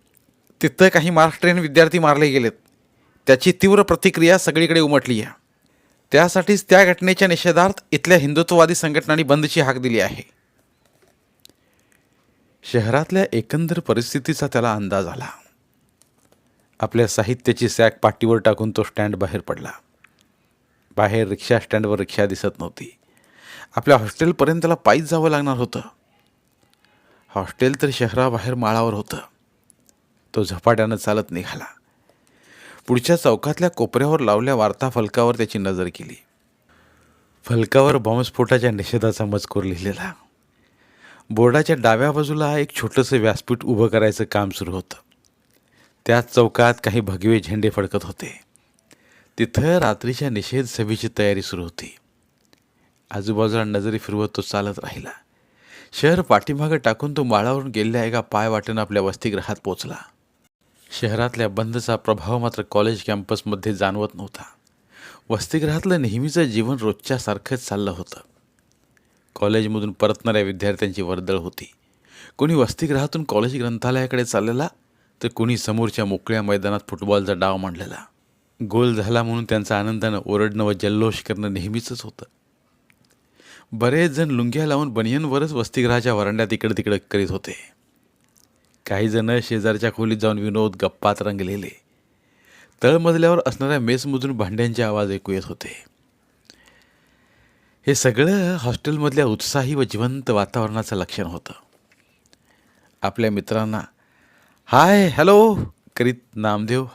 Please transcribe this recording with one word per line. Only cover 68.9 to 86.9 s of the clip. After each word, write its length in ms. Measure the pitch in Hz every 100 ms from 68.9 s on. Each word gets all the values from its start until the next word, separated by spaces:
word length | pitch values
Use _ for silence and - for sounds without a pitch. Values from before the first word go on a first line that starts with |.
| _ _ _ _
कॉलेजमधून 580 | - 104 110 107 110 104
परतणाऱ्या 500 | 92 107 107 117 107
विद्यार्थ्यांची 600 | 98 95 101 98 101 95
वर्दळ 340 | 90 92 92 95
होती. 360 | 85 - - _ _ _ _ - - -
कोणी 180 | 147
वसतिगृहातून 720 | 160 117 - 160 135 143 165
कॉलेज 320 | 147 104 117 135
ग्रंथालयाकडे 680 | 120 117 123 131 127 127
चाललेला, 440 | 120 107 107 123 160 - _ _ _ -
तर 60 | 117
कोणी 300 | - 113 117
समोरच्या 460 | - 110 113 -
मोकळ्या 380 | 104 95 - 113
मैदानात 380 | 101 101 101 101 -
फुटबॉलचा 460 | 95 101 101 98
डाव 220 | 92 95 95
मांडलेला. 480 | 95 87 95 90 - _ _ _ _ -
गोल 320 | 110 110 123
झाला 280 | 110 104 117
म्हणून 220 | 117 117
त्यांचा 360 | 113 110 101 104
आनंदानं 400 | 104 110 110 104 -
ओरडणं 380 | 101 107 107
व 80 | 104
जल्लोष 500 | 95 101 107 113 107
करणं 300 | - 101 104
नेहमीचंच 480 | 95 92 113 - 120
होतं. 240 | 110 - - _ _ _ _ _ _ _ _ _ _ _ _ - -
बरेच 380 | 113 120 147 170
जण 200 | 139 160
लुंग्या 360 | 127 120 147 156
लावून 240 | 143 147
बनियनवरच 600 | 110 113 135 156 135 156
वसतिगृहाच्या 640 | 143 113 - 120 120 120
व्हरांड्यात 340 | 107 101 110 107
इकडं 220 | 110 113 107
तिकडं 200 | 104